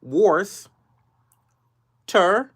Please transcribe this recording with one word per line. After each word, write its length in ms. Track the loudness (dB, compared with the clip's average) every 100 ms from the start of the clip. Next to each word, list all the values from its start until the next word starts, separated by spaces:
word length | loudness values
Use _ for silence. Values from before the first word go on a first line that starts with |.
Worce, 680 | -6 0 2 0 -4 -12 -20 _ _ _ _ _ _ _ _ _ _ _ _ _ -4
ter 460 | 0 2 0 -4